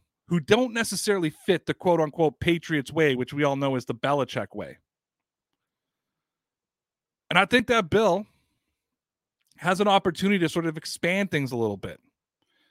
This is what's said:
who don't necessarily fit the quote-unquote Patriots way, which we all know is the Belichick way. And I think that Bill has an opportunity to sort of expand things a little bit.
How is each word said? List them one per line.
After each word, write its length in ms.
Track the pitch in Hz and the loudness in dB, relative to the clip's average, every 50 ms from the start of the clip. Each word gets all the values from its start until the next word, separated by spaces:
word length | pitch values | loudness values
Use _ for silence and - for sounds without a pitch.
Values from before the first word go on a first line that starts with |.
| _ _ _ _ _ | _ _ _ _ _
who 140 | - 175 170 | -2 -2 0
don't 340 | 135 - 208 240 254 247 220 | 2 2 2 2 2 0 -2
necessarily 560 | 233 226 - 208 - - 208 202 190 165 151 | -4 -4 -4 -6 -4 -2 -2 0 0 -2 -4
fit 360 | - - - - 180 147 - | -6 -4 -2 0 0 0 -2
the 80 | - 143 | -4 -6
quote-unquote 680 | - - 185 170 165 156 147 - 170 160 147 - - | -2 0 2 2 2 0 0 0 0 0 0 0 -2
Patriots 520 | - 175 170 165 - - 165 147 123 - | -2 -2 -2 -2 -2 -2 -2 -2 -2 -2
way, 220 | 147 160 156 143 131 | 0 2 2 2 2
which 180 | 123 123 - | 0 -4 -4
we 120 | 143 147 147 | -4 -2 0
all 120 | 139 139 | 0 0
know 200 | 139 139 139 135 | 0 -2 -2 -2
is 80 | 123 - | -4 -4
the 100 | - 123 | -6 -8
Belichick 600 | 110 - 135 143 143 123 - - 123 101 - - | -4 -2 -2 0 0 -2 -4 -6 -8 -8 -8 -10
way. 220 | 104 85 67 - - _ _ _ _ _ _ _ _ _ _ _ _ _ _ _ _ _ _ _ _ _ _ _ _ _ _ _ _ _ _ _ _ _ _ _ _ _ _ _ _ _ _ _ _ _ _ _ _ _ - | -12 -12 -12 -14 -20 _ _ _ _ _ _ _ _ _ _ _ _ _ _ _ _ _ _ _ _ _ _ _ _ _ _ _ _ _ _ _ _ _ _ _ _ _ _ _ _ _ _ _ _ _ _ _ _ _ 0
And 80 | 160 180 | 2 2
I 60 | 196 | 2
think 240 | - 240 254 - - | 4 4 2 2 2
that 220 | 233 226 190 147 | 0 0 0 2
Bill 360 | 180 208 226 190 170 202 214 - _ _ _ _ _ _ _ _ _ _ _ _ _ _ _ _ _ _ _ _ _ _ _ _ _ - | 2 2 4 4 2 0 -2 -8 _ _ _ _ _ _ _ _ _ _ _ _ _ _ _ _ _ _ _ _ _ _ _ _ _ -6
has 220 | 147 175 190 180 | -2 -2 0 2
an 80 | 202 208 | 4 4
opportunity 500 | 196 196 - 190 151 - 185 196 208 185 | 4 4 4 0 -2 0 0 2 2 2
to 120 | 170 151 | 0 0
sort 160 | - 175 165 | -2 -2 -4
of 100 | 165 156 | -4 -4
expand 540 | 156 - - - - - 170 185 202 202 175 | -8 -10 -14 -8 -4 -2 -2 0 -2 -2 -2
things 220 | 170 147 139 120 | -2 -2 -2 -2
a 40 | 127 | -2
little 220 | 117 113 107 101 92 | -2 -2 -2 -2 -4
bit. 200 | - 95 - - _ _ _ _ _ _ _ _ _ _ _ _ _ _ | -10 -14 -14 -16 _ _ _ _ _ _ _ _ _ _ _ _ _ _